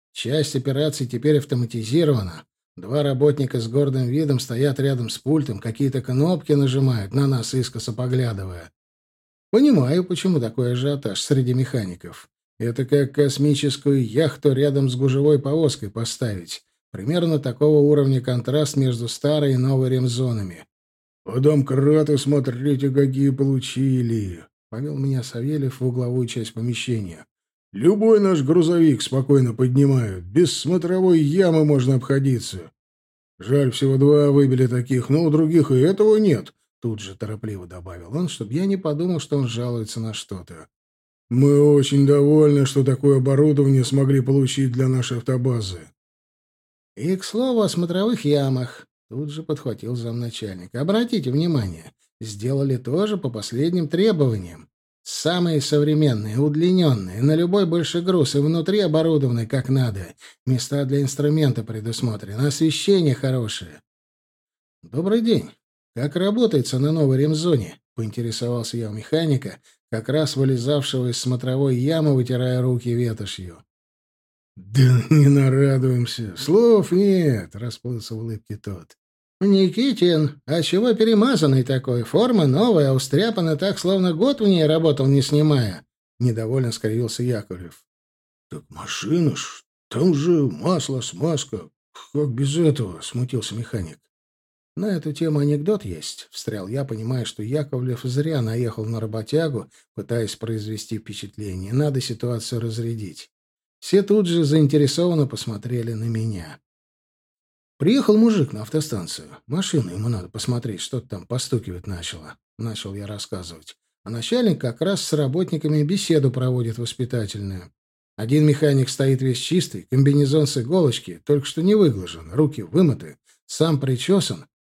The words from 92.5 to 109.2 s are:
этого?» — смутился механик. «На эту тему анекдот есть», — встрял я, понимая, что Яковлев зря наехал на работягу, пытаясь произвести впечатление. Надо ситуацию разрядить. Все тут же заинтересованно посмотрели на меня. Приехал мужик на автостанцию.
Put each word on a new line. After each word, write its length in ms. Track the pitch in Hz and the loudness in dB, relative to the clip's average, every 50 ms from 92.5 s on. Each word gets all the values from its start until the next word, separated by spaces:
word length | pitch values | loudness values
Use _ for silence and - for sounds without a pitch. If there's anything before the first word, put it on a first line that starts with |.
| 143 170 | 0 2
этого?» — 420 | 170 151 135 - 113 92 87 80 - | 2 2 2 2 -2 -8 -8 -12 -12
смутился 520 | - - 123 127 123 131 113 - - 98 | -8 -6 -6 -4 -4 -4 -4 -6 -6 -8
механик. 440 | 110 117 - - 107 90 80 73 - _ _ _ _ _ _ _ _ _ _ _ _ _ _ - | -10 -10 -8 -8 -8 -8 -8 -12 -18 _ _ _ _ _ _ _ _ _ _ _ _ _ _ -10
«На 100 | 160 190 | -6 -4
эту 280 | 214 190 160 - 156 143 | -4 -4 -4 -4 -6 -6
тему 240 | - 170 160 151 143 | -4 -2 0 0 0
анекдот 480 | 143 147 147 147 151 - 143 - - | 2 2 0 0 0 -2 -2 -2 -4
есть», — 420 | 98 85 78 - - - - - _ | -8 -10 -10 -12 -14 -14 -16 -18 _
встрял 380 | - - - - 104 101 90 98 | -16 -12 -10 -10 -8 -8 -8 -8
я, 160 | 120 139 139 | -6 -6 -6
понимая, 400 | 135 120 107 110 117 131 127 113 | -6 -8 -8 -6 -6 -4 -4 -6
что 180 | - - - 107 | -8 -8 -10 -8
Яковлев 600 | 113 135 151 143 147 - 127 127 127 120 - - | -6 -4 -4 -4 -4 -6 -6 -4 -4 -6 -6 -6
зря 400 | 127 123 139 147 160 160 135 117 | -4 -2 -2 -2 -2 -2 -2 -2
наехал 420 | 110 113 120 123 113 - 113 107 | -2 -2 -2 -4 -4 -4 -6 -6
на 160 | 113 113 110 | -6 -6 -6
работягу, 680 | 110 107 107 110 107 - 143 156 165 156 135 104 87 - _ _ _ _ - | -6 -6 -6 -8 -6 -2 -2 0 0 0 -4 -6 -8 -10 _ _ _ _ -12
пытаясь 420 | - 98 - 117 120 110 104 - | -12 -8 -4 -4 -4 -4 -4 -8
произвести 640 | - 113 113 113 110 104 107 110 104 - - 110 104 | -10 -8 -8 -8 -6 -8 -8 -10 -10 -10 -8 -10 -10
впечатление. 760 | - - 98 - - 98 - - 104 98 92 92 95 101 120 | -10 -12 -16 -14 -14 -14 -14 -12 -12 -10 -10 -10 -8 -4 -2
Надо 280 | 135 151 147 135 131 123 | 0 0 0 -2 -4 -4
ситуацию 580 | - 117 - - 123 123 110 - - 123 113 | -6 -8 -6 -6 -6 -6 -6 -6 -6 -6 -6
разрядить. 680 | 117 113 110 117 117 117 117 110 104 90 - - - _ _ _ _ _ _ _ _ _ _ _ | -6 -6 -6 -6 -6 -6 -6 -8 -10 -12 -14 -16 -20 _ _ _ _ _ _ _ _ _ _ _
Все 220 | - - 175 202 196 | -4 2 2 2 4
тут 240 | 202 208 214 196 | 4 2 2 2
же 180 | 170 170 170 156 | 2 2 2 2
заинтересованно 800 | 139 151 160 151 135 147 151 147 139 - 170 175 180 170 156 139 | 4 4 4 4 4 4 4 2 2 2 0 0 0 2 2 0
посмотрели 680 | 131 - - - 117 107 101 107 120 123 120 113 117 113 | 0 -2 -8 -8 -8 -10 -8 -8 -6 -6 -6 -6 -6 -6
на 100 | 107 113 | -6 -4
меня. 560 | 117 113 113 110 113 104 92 80 78 - - _ _ _ _ _ _ _ _ _ _ _ _ _ _ _ _ _ _ _ _ _ _ _ - | -4 -4 -4 -4 -4 -6 -8 -10 -14 -18 -20 _ _ _ _ _ _ _ _ _ _ _ _ _ _ _ _ _ _ _ _ _ _ _ -2
Приехал 380 | 135 180 247 277 - - 208 220 | 0 2 2 2 4 4 4 6
мужик 340 | 226 233 214 190 135 - - | 6 4 4 2 0 -2 -4
на 80 | - - | -10 -10
автостанцию. 640 | - - 156 151 - 120 98 85 78 - - | -4 -4 -4 -4 -4 -6 -8 -8 -8 -12 -12